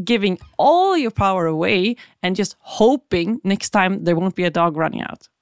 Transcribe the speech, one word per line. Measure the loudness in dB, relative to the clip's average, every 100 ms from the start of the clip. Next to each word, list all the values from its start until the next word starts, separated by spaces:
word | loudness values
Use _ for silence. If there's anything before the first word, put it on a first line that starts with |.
| -2
giving | 0 0 -4 -8 0
all | 2 4 2 0
your | -2
power | 0 0 0 -2
away | -2 0 0 0 -4 -10 _
and | -4 -2
just | -4 -8
hoping | -8 2 2 2 -2 -2 -2 -4
next | -2 -2 0
time | 2 2 0 -2
there | 0
won't | -2 -2
be | -2
a |
dog | 0 0 0
running | -4 -4
out, | -10 -14 _ _